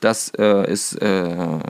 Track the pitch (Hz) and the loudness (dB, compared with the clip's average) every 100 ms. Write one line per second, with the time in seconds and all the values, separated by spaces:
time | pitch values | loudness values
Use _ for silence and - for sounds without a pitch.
0 | 113 110 - - 107 101 98 101 - - | 0 0 -4 0 4 4 2 -2 -4 -2
1 | 107 95 87 85 85 80 | 0 0 0 -2 -4 -4